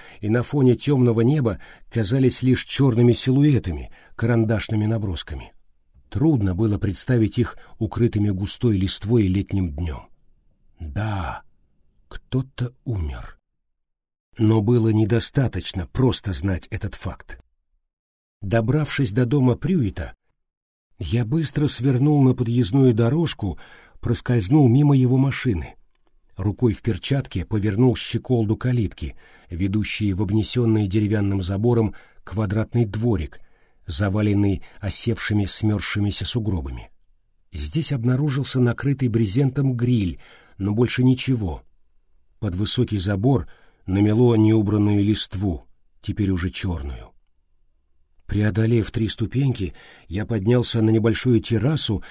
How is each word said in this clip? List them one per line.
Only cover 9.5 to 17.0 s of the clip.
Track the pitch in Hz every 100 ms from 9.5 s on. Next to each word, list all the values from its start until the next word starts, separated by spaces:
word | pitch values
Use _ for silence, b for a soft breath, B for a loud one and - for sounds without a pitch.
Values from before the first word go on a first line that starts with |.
| 98 90
днём. | 71 85 64 - - _ _ _ _ _ -
Да, | 78 71 107 101 78 - - _ _ _ _ _ -
кто-то | - - 131 131 - 123 -
умер. | - 107 76 58 60 - _ _ _ _ _ _ _ _ _ -
Но | 110 110
было | 104 123 110
недостаточно | 107 110 117 - - 123 92 - 95 85
просто | - 131 95 -
знать | 80 98 92 -
этот | 104 98
факт. | -